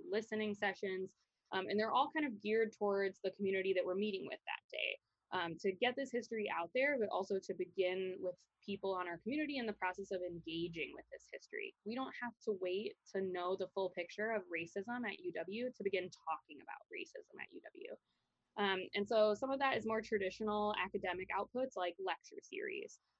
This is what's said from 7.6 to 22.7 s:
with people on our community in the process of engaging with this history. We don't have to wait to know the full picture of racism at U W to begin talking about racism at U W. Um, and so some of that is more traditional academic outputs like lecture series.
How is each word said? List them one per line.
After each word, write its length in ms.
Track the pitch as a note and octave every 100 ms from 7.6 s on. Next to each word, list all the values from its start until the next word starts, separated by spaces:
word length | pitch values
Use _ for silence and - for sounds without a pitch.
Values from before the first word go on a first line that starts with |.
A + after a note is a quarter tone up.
| F3+ F#3+ F3+ F#3 F#3 F#3
with 160 | F3+ F3 _ _
people 300 | - G3 F#3+
on 160 | F#3 F3+
our 80 | E3+ G#3+
community 320 | D4 D4 C#4
in 80 | A3+
the 80 | -
process 300 | F#3 F#3 G3
of 100 | F#3
engaging 720 | F3+ E3+ E3 E3 F3 E3 C3+
with 120 | C#3 -
this 140 | - -
history. 400 | - - - G#1 - G#3
We 100 | B3
don't 180 | C4 -
have 160 | A#3+ - -
to 100 | F#3+
wait 320 | F#3 F#3+ A#3 - -
to 80 | F#3+
know 360 | F#3+ F3+ F3+ F#3
the 100 | F#3
full 160 | G3 F#3+ F#3
picture 320 | F3 - G#3+
of 140 | A3 F3+
racism 640 | E3 E3 G3+ G3+ B3 A3
at 100 | -
U 140 | F3+
W 400 | E3+ E3+ G#3+ B3
to 100 | -
begin 220 | G3 F#3 F3+ -
talking 400 | - D#3 - D3+
about 240 | - - -
racism 400 | - - - - -
at 80 | -
U 80 | - -
W. 240 | - - - _ _ _ _ _ -
Um, 300 | G3+ F#3+ F3+
and 140 | G3+ G3+
so 260 | A3 G#3+
some 160 | G#3 C4+
of 80 | C4+
that 200 | C4+ A3
is 80 | G#3+
more 120 | A3+
traditional 760 | A3+ G#3+ F#3 - G#3+ G#3 G#3 G3
academic 500 | F#3+ G3+ F#3 F3+ F#3+
outputs 420 | F#3+ G3+ B3 C4 G3
like 200 | F3+ E3+
lecture 400 | F#3 E3 - -
series. 560 | - - C3+